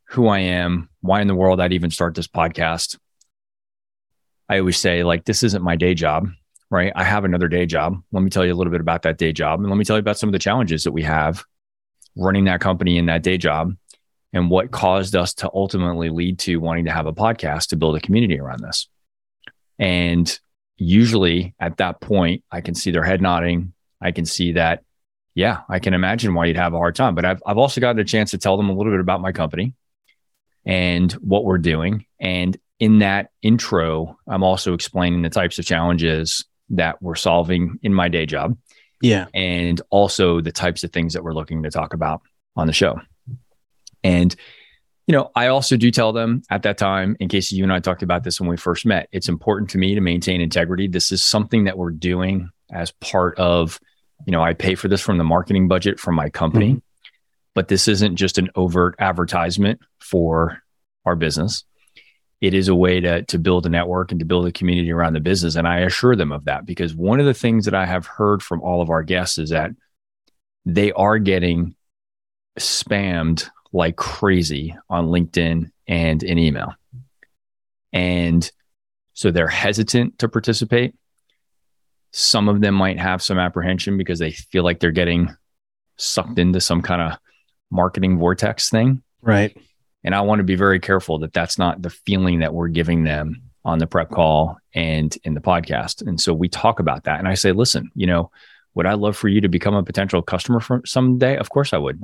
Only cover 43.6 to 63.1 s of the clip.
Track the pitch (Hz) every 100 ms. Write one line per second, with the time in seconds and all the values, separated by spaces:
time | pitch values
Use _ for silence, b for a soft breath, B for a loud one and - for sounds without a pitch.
43.6 | _ _ - _ 95 87 90 - b b
44.6 | b b _ _ - 147 - - 123 135
45.6 | 131 127 120 117 113 113 113 123 - 101
46.6 | 104 101 98 95 95 110 92 101 92 95
47.6 | 95 92 92 90 90 87 90 - 90 85
48.6 | - 82 113 95 - 95 - 85 - 104
49.6 | 101 95 92 101 90 85 90 90 82 90
50.6 | 85 92 98 90 - 95 - 107 107 113
51.6 | 101 95 87 78 87 90 92 95 90 -
52.6 | _ 87 85 - - 95 90 90 87 87
53.6 | 82 - _ _ _ _ - 85 82 85
54.6 | 95 92 98 95 - 90 80 85 90 101
55.6 | 92 92 98 - - 82 76 - 82 107
56.6 | 104 135 - _ b b _ _ _ -
57.6 | 92 95 - 98 104 87 95 - 92 -
58.6 | 90 90 90 - 98 87 85 87 85 90
59.6 | 101 117 _ _ - 92 82 80 82 -
60.6 | - _ _ _ - 87 80 76 92 -
61.6 | - b b b b b _ _ 95 95
62.6 | 95 90 90 92 87